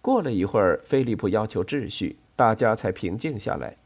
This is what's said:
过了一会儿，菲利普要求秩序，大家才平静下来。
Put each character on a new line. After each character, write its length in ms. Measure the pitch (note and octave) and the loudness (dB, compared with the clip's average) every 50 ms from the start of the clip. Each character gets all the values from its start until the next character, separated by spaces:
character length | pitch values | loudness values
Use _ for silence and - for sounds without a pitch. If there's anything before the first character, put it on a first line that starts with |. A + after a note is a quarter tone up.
过 200 | _ - C4 A#3+ | _ 2 0 2
了 120 | F3 C#3 A#2 | 2 0 0
一 120 | F#2+ F2+ | 0 0
会 160 | G2+ - A2+ | 2 4 4
儿， 200 | G2+ F2+ D#2 - - | 4 4 4 2 0
菲 180 | - - C3+ C3 | 0 0 2 2
利 100 | A#2+ A2 | 0 -2
普 140 | F#2 - G2+ | -2 0 0
要 180 | F#2+ G#2+ G#2+ | 0 0 0
求 180 | G#2+ - G2+ F2+ | 0 -2 -4 -4
秩 240 | - - C#3+ A#2 G2 | -2 -4 -6 -6 -6
序， 280 | - - G2+ D#2 - _ _ _ _ | -6 -6 -6 -6 -6 _ _ _ _
大 200 | - B2 A2+ A2 | 2 2 4 4
家 200 | - B2 A2+ G#2+ | 4 2 2 2
才 160 | A2+ - G#2 | 0 -2 -4
平 260 | F#2 - - F2+ F2+ | -4 -4 -6 -6 -6
静 220 | A#2 - E3 C#3+ G#2 | -6 -6 -8 -8 -6
下 180 | - - - | -6 -6 -6
来。 200 | - B1 - - _ _ | -6 -8 -10 -12 _ _